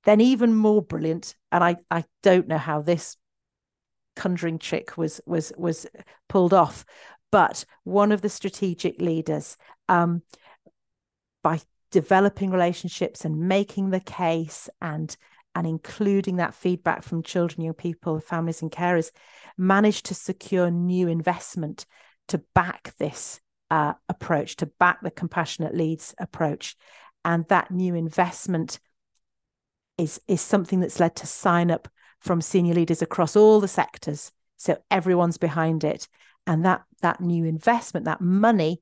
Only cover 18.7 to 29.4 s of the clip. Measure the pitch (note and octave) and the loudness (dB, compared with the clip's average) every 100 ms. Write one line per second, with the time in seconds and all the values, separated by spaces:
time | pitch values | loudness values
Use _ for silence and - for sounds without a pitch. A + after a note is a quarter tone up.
18.7 | - F3 F3 E3 _ _ - - - F#3 | -2 2 2 0 _ _ -20 -18 -2 2
19.7 | G3 G#3+ G#3 - F#3 - F#3+ - F#3 F3 | 4 4 2 -6 -6 -6 -8 -2 0 2
20.7 | E3+ F3 F3+ F3 E3 D#3+ F3 - F3+ D#3 | 0 0 0 0 0 -2 -4 -6 -6 -8
21.7 | - - _ _ _ - E3 _ - F3 | -10 -20 _ _ _ -6 -6 _ -2 -2
22.7 | - - _ D3+ - - - _ _ _ | -8 -16 _ -6 -4 -8 -8 _ _ _
23.7 | D#3+ D3+ - - F3 - D#3 - - D#3 | 0 0 -4 -10 -10 -2 -2 -2 -8 -8
24.7 | _ F3+ - F3+ - E3+ - D#3+ - D#3 | _ 2 2 -8 -8 -6 -4 -4 -4 -4
25.7 | E3+ D#3+ D#3+ - - F3 - D#3 D3 - | -2 -2 -4 -8 -10 -12 -4 -4 -4 -12
26.7 | - _ - - _ E3+ E3+ D#3+ - - | -16 _ -20 -20 _ -2 -2 2 0 0
27.7 | F3+ F#3 E3+ E3 F3 F3+ - - E3+ D#3+ | -2 -2 -2 -2 0 0 -2 -2 -2 -2
28.7 | - _ _ _ _ _ _ | -8 _ _ _ _ _ _